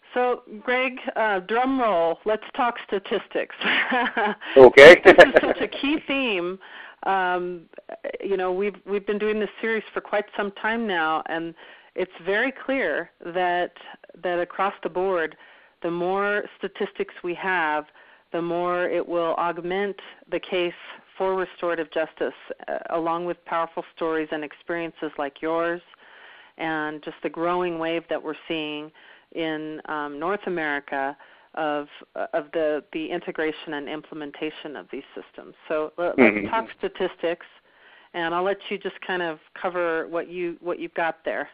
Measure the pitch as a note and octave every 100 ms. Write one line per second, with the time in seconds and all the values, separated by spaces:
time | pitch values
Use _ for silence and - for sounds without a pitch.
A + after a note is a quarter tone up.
0 | - B3 B3 B3 - G#3+ G3+ B3 C4 B3+
1 | - - A3 G3 F3+ A3+ C4 C4+ A#3 F3
2 | E3 E3 G#3 G#3+ - - B3 A3+ - G3+
3 | - G3+ - D#3 - - - - - B3+
4 | A#3+ - G#3 G3+ - C3+ B2+ - D3 F3
5 | G3 E3+ C#4 E3 C4+ - - - C#4 D#4
6 | - C#4 B3+ F#3+ F3 F#3+ - - - -
7 | - F#3+ F#3 F3+ F3+ F3 E3 - - -
8 | - - G3 F#3+ F#3 F3+ G#3 F#3+ - G3+
9 | G3 G#3 G#3+ G#3+ G#3 - A3 A3 - G3
10 | - G#3 G#3 - G3+ G3+ G#3+ A3+ A3+ F3+
11 | D#3 D#3+ - D#3+ E3 E3 - - - -
12 | F3+ - E3+ G3+ C4 C4 - C4+ F#3+ C#3+
13 | E3+ _ F3 F3 F3+ F3 F3 - - -
14 | - - F3+ F3 F3 - G3 - F3+ E3+
15 | F#3+ F3+ D#3+ - - - - _ F3 F3
16 | F3 F#3+ G3+ G#3 - - G3 - G3 -
17 | G3 - F3+ F3 F#3+ F#3 D#3 D3+ D3 -
18 | - - _ E3+ E3+ E3+ F3 F3 F3+ F3
19 | - E3+ E3 - E3+ E3+ F3 F#3+ G3+ F#3+
20 | - - - F3 - F#3 F3 E3 - -
21 | - - F#3+ F#3+ F3+ - F3 E3 D#3 E3
22 | D#3 - C#3 - - - - C#2+ - E3+
23 | E3 E3 F3 E3+ - E3+ E3 - - -
24 | E3 D#3+ D#3 D#3 D3 - - E3+ E3 -
25 | D#3 - C#3 - D#3+ E3 E3+ F3 - -
26 | - - - - - - E3 D#3+ D3+ D#3
27 | E3 - D#3+ D3+ E3+ F3 F3+ E3 E3 E3
28 | E3 D#3 - C#3+ - E3 D3+ D3 D#3 -
29 | - - _ - D#3+ D#3 D#3 D#3 - D3+
30 | D3 C#3+ E3 G3+ - F3 D#3 C#3+ - C#3
31 | C3+ D3 - - - - D#3 D3 D3 -
32 | - - - E3 D3+ E3 D#3 D3+ - E3
33 | D#3+ E3+ F3 E3+ D#3 D3+ - D3 C#3 D#3
34 | D3 D#3 D3 - D#3 - D#3+ B2+ F2+ B2+
35 | C#3+ - - - - - - D#3 D#3 -
36 | F3 - B2+ - G#2 A3+ A3+ - F#3+ -
37 | F#3 - E3+ F3 - - _ _ - -
38 | - F3 E3 E3+ F#3 G3 - G3 F#3+ -
39 | - F#3 E3+ D#3 - - G3 F3+ F3 D#3+
40 | D3+ E3 D#3+ F3+ F3 E3+ F3 E3 E3+ -
41 | E3 - - G#2+ D3